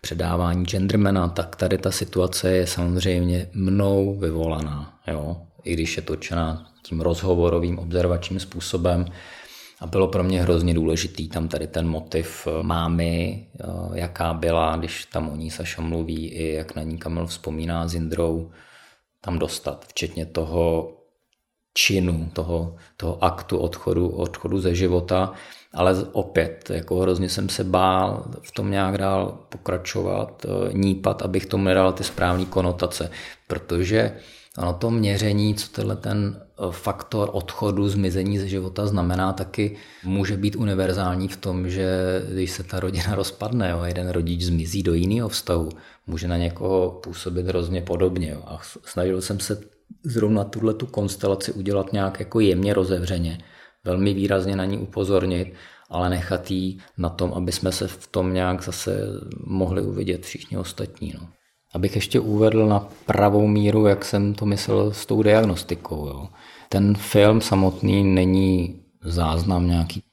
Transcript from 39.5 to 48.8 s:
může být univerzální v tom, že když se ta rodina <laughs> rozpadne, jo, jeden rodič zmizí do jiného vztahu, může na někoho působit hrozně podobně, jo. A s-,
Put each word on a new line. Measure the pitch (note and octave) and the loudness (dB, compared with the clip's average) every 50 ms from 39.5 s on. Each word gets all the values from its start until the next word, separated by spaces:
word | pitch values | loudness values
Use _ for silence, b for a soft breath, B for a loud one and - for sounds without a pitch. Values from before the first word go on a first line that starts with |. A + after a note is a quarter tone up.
| - - G#2+ G#2 G#2 B B B B B B | -2 -2 -2 -2 -2 B B B B B B
může | F#2 F#2+ G2 G2 F#2+ G#2 | -2 0 0 0 0 -2
být | F#2+ G2 G#2 G#2 | -2 -2 -2 0
univerzální | - - G2+ G2 F#2+ F#2+ F#2 F#2 G2 F#2+ F2+ F2+ F#2 F#2 F#2+ | 0 0 0 2 2 2 0 0 0 0 0 0 0 -2 -4
v | - | -6
tom, | - - G2 F2+ F2+ F#2 F#2 | -6 -6 -4 -2 -2 -2 -2
že | F2+ F#2 F#2+ F#2 F#2 F#2 F#2 F#2 F#2 F#2 G2+ G2 G2 | -2 0 0 0 0 0 0 0 0 0 -2 -2 -2
když | F#2+ F#2 F2+ | -2 -2 -2
se | - - F#2 | -4 -6 -8
ta | - - F#2 | -6 -6 -4
rodina | F#2 F2+ F#2+ F2 E2+ F2+ G#2 | -2 -2 -2 -2 0 0 0
<laughs> | |
rozpadne, | F#2+ G2 - - - G#2 A2 A#2+ B2 G#2 F2+ | 0 -2 -4 -4 -6 -6 -2 0 0 0 0
jo, | F2 E2+ F2 | 0 0 -2
jeden | F2 F2 F2+ F2+ F2+ | -2 -2 -2 -2 -2
rodič | F2+ F2+ E2+ E2 F2 F2 F2 | 0 0 0 0 0 0 0
zmizí | F2+ E2+ E2 D#2+ E2 F#2 G2 F2+ | 2 2 2 0 0 -2 -2 2
do | F#2 E2 | 2 2
jiného | E2 F2 F#2 G#2 A#2 A#2+ G#2+ | 2 2 2 2 0 0 -2
vztahu, | - - - - F2+ E2+ D#2+ D#2 D#2+ B B B B B B | -4 -6 -2 0 0 0 0 -2 -8 B B B B B B
může | - F2 E2+ F2 F2 | -8 -8 -6 -2 -2
na | F2 | 0
někoho | F2 F2 F2 F2 F2 F#2+ F#2+ F#2+ F#2 F2+ F#2 | 0 0 -2 -2 -4 -2 2 2 2 2 2
působit | F2+ F2+ - - F2 - - F#2 F2 F2+ F2+ | -2 -6 -12 -12 -12 -8 -8 -6 -4 -4 -2
hrozně | F2+ F#2 F2+ E2+ E2 F#2 F2+ E2+ | 0 0 -2 0 0 -2 -4 -2
podobně, | F2 F2 E2+ F#2 F#2 F2+ F#2 F2 D#2 | -2 -2 2 2 2 2 0 -4 -4
jo. | D2 D2+ - | -6 -8 -10
A | - - - - | -12 -14 -14 -14
s-, | - - - | -16 -20 -20